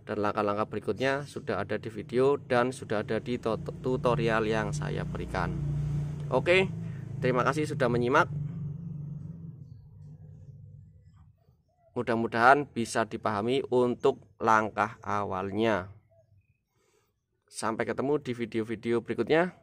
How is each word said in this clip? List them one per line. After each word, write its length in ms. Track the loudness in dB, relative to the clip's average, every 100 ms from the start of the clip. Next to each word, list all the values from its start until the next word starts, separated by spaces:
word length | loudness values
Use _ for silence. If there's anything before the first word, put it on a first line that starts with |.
| -6
dan 160 | -2
langkah-langkah 480 | 0 0 0 0 -2
berikutnya 560 | -4 -4 0 0 0 -4
sudah 320 | -10 -4 -4
ada 160 | -2 -6
di 120 | -6
video 480 | -10 -2 2 4 2
dan 320 | 2 2 2
sudah 320 | -2 -4 -2
ada 160 | 0 -2
di 160 | -2 -2
to-, 240 | -2 -2 -4 -6
tutorial 640 | -2 0 2 2 2 2 2
yang 240 | 0 0
saya 320 | -2 -2 -4
berikan. 480 | -4 -6 -4 -2 -2 -2 -2 -2 -2 -2 -4 -6 0
Oke, 360 | 0 4 4 4 -2 -8 -8 -10 -2
terima 240 | 0 2
kasih 240 | 2 0 -2
sudah 200 | 0 2
menyimak. 360 | 2 4 4 4 0 -6 -6 -8 -8 -10 -10 -10 -10 -12 -14 -14 -16 -18 -18 -20 -20 -20 -20 -20 -20 -18 -18 -18 -20 -20 -20 -20 -20 -20 _ _ _ _ _ _ -6
Mudah-mudahan 720 | -2 0 0 6 8 8 4
bisa 400 | -4 -2 0 -2
dipahami 560 | -2 -2 0 0 0 2
untuk 480 | 2 4 4 2 2 -8 -2
langkah 600 | 4 4 4 0 -2 -2
awalnya. 880 | -4 -4 -2 -4 -4 0 2 2 -2 -16 _ _ _ _ _ _ _ _ _ _ _ _ _ _ _
Sampai 400 | -6 -4 -2 -2
ketemu 320 | 0 0 0
di 120 | -2 -6
video-video 640 | -2 -2 -2 -4 0 0
berikutnya. 560 | 0 -2 4 4 2 -4